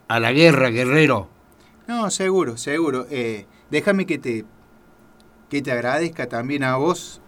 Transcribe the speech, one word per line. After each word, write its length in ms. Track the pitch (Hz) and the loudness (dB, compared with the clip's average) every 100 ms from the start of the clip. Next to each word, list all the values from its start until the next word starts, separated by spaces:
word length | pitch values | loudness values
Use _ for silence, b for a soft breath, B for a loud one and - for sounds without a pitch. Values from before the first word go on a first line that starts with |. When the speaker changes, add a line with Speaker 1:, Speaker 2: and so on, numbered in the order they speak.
| - | -4
Speaker 1:
a 120 | 113 | 0
la 120 | 113 | 2
guerra, 380 | 135 165 160 127 | 6 6 6 4
guerrero. 580 | 113 123 147 151 113 90 - _ b b _ - | 2 2 4 4 2 -2 -16 _ b b _ -8
Speaker 2:
No, 240 | 240 214 | -6 -4
seguro, 460 | - 190 190 147 117 | -2 0 0 0 -4
seguro. 500 | 139 151 160 127 127 | -4 -2 0 -2 -6
Eh, 360 | 139 117 107 95 b - | -4 -4 -6 -12 b -4
déjame 360 | 151 151 196 185 | -2 0 0 0
que 120 | 147 | -4
te, 260 | 131 113 107 - _ - _ _ - _ - _ _ | -4 -6 -8 -20 _ -20 _ _ -20 _ -20 _ _
que 140 | 143 | -6
te 80 | 139 | -4
agradezca 580 | 123 120 143 170 165 127 | -4 -2 -2 -4 -6 -8
también 360 | 117 127 143 | -6 -6 -4
a 120 | 135 131 | -2 0
vos 440 | 147 - - - | -2 -2 -8 -20